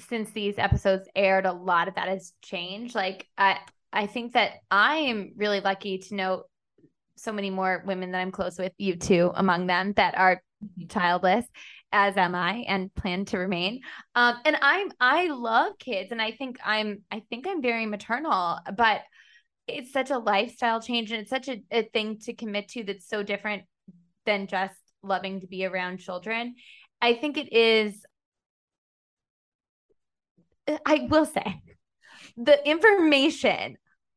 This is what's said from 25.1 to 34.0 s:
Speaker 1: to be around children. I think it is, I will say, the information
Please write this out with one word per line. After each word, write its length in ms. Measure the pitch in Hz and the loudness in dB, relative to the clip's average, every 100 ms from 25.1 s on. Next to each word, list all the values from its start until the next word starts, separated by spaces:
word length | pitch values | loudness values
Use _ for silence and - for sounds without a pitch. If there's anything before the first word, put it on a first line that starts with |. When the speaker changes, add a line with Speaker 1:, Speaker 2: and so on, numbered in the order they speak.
| 185 190 190 | -4 -4 -10
Speaker 1:
to 40 | 180 | -10
be 180 | 185 | -6
around 340 | 190 185 180 185 | -4 -4 -6 -8
children. 580 | 185 180 175 226 240 240 - - _ - | -10 -10 -6 -6 -6 -12 -20 -20 _ 0
I 140 | 240 | 2
think 240 | 233 302 294 | 2 0 -4
it 140 | 277 | 0
is, 520 | 226 226 220 214 202 - _ _ _ _ _ _ _ _ _ _ _ _ _ _ _ _ _ _ _ _ _ _ _ _ _ - 302 | 4 6 4 2 -4 -20 _ _ _ _ _ _ _ _ _ _ _ _ _ _ _ _ _ _ _ _ _ _ _ _ _ -6 -4
I 220 | - 302 247 | 2 2 4
will 180 | 302 302 | 2 4
say, 360 | - 202 180 - _ _ _ _ - - - | -2 -6 -10 -14 _ _ _ _ -20 -20 -2
the 320 | 240 285 285 | 6 6 6
information 1120 | 320 440 403 311 285 294 - 226 165 107 - _ _ | 6 6 8 6 6 4 2 0 0 -4 -10 _ _